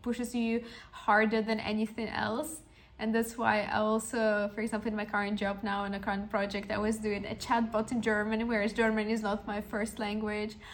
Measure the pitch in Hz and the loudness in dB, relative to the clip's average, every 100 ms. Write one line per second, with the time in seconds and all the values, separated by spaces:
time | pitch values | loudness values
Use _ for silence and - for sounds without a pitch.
0 | 247 240 233 240 226 233 233 - - - | -4 -2 -2 0 2 0 -2 -12 -18 -4
1 | - 208 220 220 220 220 - 214 214 - | 4 6 6 4 2 0 0 0 -2 -2
2 | 220 - 208 233 311 - - - - - | -4 -2 0 -2 -4 -8 -16 -20 -20 -6
3 | 220 226 226 233 226 208 202 - 214 220 | 0 2 0 0 4 4 2 2 2 2
4 | - 240 220 208 208 220 220 220 220 214 | 0 2 2 2 0 -2 -2 -2 -2 -2
5 | 208 208 202 208 196 196 208 202 202 196 | -2 0 0 0 0 -2 -2 -2 -2 -2
6 | 202 196 208 214 202 202 202 208 214 220 | -2 -2 0 0 0 -2 -2 0 0 0
7 | 214 202 196 220 - 233 226 220 220 240 | -2 -2 -4 -6 0 2 2 0 0 0
8 | 226 208 208 220 233 220 208 233 220 220 | 2 2 2 0 0 0 0 2 2 2
9 | 214 226 214 208 - 208 214 214 220 - | 0 0 0 -2 -2 -6 -4 -4 -4 -4
10 | 208 214 214 208 214 - - | -4 -2 -2 -2 -4 -8 -16